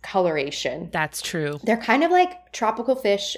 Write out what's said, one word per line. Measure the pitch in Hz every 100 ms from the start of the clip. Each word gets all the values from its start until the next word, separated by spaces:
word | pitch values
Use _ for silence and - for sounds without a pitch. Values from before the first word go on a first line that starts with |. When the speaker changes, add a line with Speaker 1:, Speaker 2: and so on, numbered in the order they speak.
Speaker 1:
coloration. | - 196 180 156 139 143 - 135 175
Speaker 2:
That's | 170 151 -
true. | - 170 147 147
Speaker 1:
They're | - 226
kind | 233 254
of | 330
like | 359 359 - -
tropical | - 220 226 233 262
fish | 208 202 -